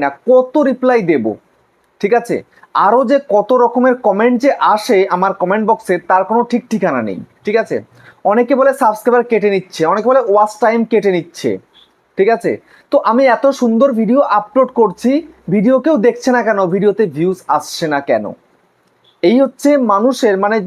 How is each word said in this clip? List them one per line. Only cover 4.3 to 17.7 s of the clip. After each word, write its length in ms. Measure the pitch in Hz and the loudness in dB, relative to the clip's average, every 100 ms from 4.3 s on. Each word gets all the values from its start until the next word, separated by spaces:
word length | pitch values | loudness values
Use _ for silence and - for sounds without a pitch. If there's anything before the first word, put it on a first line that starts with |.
| 247 | 0
যে 100 | 196 - 165 | 0 0 0
আসে 240 | 214 - 202 196 175 | 0 0 0 0 0
আমার 160 | 196 190 | -2 -2
কমেন্ট 240 | 180 208 214 | -2 -2 -2
বক্সে, 260 | 226 - 175 - | -2 -2 -4 0
তার 160 | 190 190 | -2 0
কোনো 120 | 233 233 | -2 -2
ঠিক 120 | 240 - | -4 -4
ঠিকানা 320 | 214 185 131 | -4 -2 -2
নেই, 180 | 107 90 - _ | -6 -8 -14 _
ঠিক 120 | - 214 | -4 -2
আছে? 160 | 214 123 - _ - _ 185 | -2 -6 -10 _ -20 _ -2
অনেকে 220 | 214 240 262 | 0 2 2
বলে 160 | 269 269 | 2 2
সাবস্ক্রাইবার 420 | 226 214 247 240 240 | 0 -2 0 0 0
কেটে 180 | 220 202 196 | 0 0 -2
নিচ্ছে, 260 | 180 - 160 | -6 -4 -2
অনেকে 160 | 202 214 | 0 2
বলে 100 | 262 226 | 0 2
ওয়াচ 260 | 202 214 - | 2 0 0
টাইম 160 | 226 233 226 | 0 0 0
কেটে 200 | 220 196 | 0 0
নিচ্ছে, 380 | 180 - - 127 95 _ _ _ _ _ - | -2 -4 -6 -6 -6 _ _ _ _ _ -2
ঠিক 120 | 196 226 | 0 0
আছে? 160 | 170 107 _ _ - | -2 -6 _ _ -2
তো 60 | 285 - | -2 2
আমি 140 | 233 269 220 | 2 2 2
এত 100 | 269 269 | 0 0
সুন্দর 280 | 240 226 277 226 | 0 2 2 0
ভিডিও 220 | 208 262 - 208 | 0 0 2 -2
আপলোড 300 | - 254 254 - | -2 -2 0 0
করছি, 320 | 254 269 240 285 330 - - | 0 0 -2 -2 -4 -14 -4
ভিডিও 220 | 202 208 262 | 0 2 2
কেউ 160 | 285 302 | 2 2
দেখছে 320 | 190 233 - | 0 0 0
না 100 | 254 220 | 0 0
কেন, 120 | 208 185 | 0 0
ভিডিওতে 300 | 190 202 196 208 139 | 0 0 0 -2 -2
ভিউজ 220 | 175 185 - 147 | -4 -4 -2 -4
আসছে 300 | - | -4